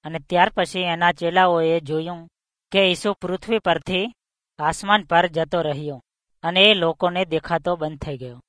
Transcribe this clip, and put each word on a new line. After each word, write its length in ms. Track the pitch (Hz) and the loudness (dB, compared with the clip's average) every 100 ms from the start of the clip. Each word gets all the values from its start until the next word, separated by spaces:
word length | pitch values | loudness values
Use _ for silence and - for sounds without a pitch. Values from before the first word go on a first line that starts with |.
અને 140 | 156 160 | -10 -10
ત્યાર 320 | - 175 196 | -2 2 2
પછી 300 | - 175 185 | 2 -4 -2
એના 320 | 180 165 175 | -4 2 0
ચેલાઓએ 680 | 170 170 180 185 170 160 165 | 2 0 4 4 4 2 0
જોયું 480 | 147 156 165 175 165 _ _ _ _ | -2 -6 -6 -12 -16 _ _ _ _
કે 120 | 196 | 2
ઈસુ 280 | 190 175 208 | 2 2 -2
પૃથ્વી 460 | 196 180 185 - 220 | -4 -6 -6 -2 -2
પરથી 540 | 185 165 - 185 226 _ _ _ _ - | 0 0 0 -4 -4 _ _ _ _ -4
આસમાન 460 | 156 170 202 208 | -4 -4 0 0
પર 220 | 160 170 175 | 2 2 2
જતો 360 | 160 160 175 | -2 -2 -2
રહ્યો 400 | 151 139 147 131 _ _ _ _ | -2 -4 -8 -12 _ _ _ _
અને 200 | 165 185 | -2 4
એ 120 | 202 | 4
લોકોને 500 | 202 165 160 180 175 | 4 0 0 -2 -2
દેખાતો 520 | 185 156 - 165 175 175 | -2 -4 -2 -4 -2 -4
બંધ 220 | 156 147 | -6 -6
થઈ 200 | - 135 | -10 -10
ગયો. 220 | 123 123 | -12 -16